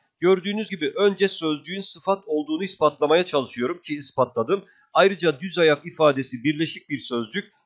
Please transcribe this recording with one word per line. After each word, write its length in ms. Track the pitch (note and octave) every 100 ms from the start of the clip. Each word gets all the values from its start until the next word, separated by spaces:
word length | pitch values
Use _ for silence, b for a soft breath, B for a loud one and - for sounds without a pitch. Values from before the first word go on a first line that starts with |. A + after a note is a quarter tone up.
| b -
Gördüğünüz 500 | E3+ F#3 F3+ G#3 G#3
gibi 240 | F#3 D3+ E3
önce 320 | G3+ G3 G3
sözcüğün 520 | - D#3+ D3+ C#3+ F#3+
sıfat 440 | - F3 F#3 G3 -
olduğunu 380 | D3+ D3 D#3
ispatlamaya 600 | F#3 - D3+ D3+ D3 D#3+ F3+
çalışıyorum 560 | D3 B2 - B2 F3
ki 140 | - D3
ispatladım. 680 | - - B2 - A#2 G3 - b b
Ayrıca 460 | D#3 G3 F#3+ E3 C#3
düz 180 | F#3 E3
ayak 280 | D#3+ D3 E3+
ifadesi 580 | E3+ D#3 C3+ C3 B2
birleşik 460 | B2 D3+ D#3+ - -
bir 80 | C#3+
sözcük 560 | - A#2+ A2+ G3 - _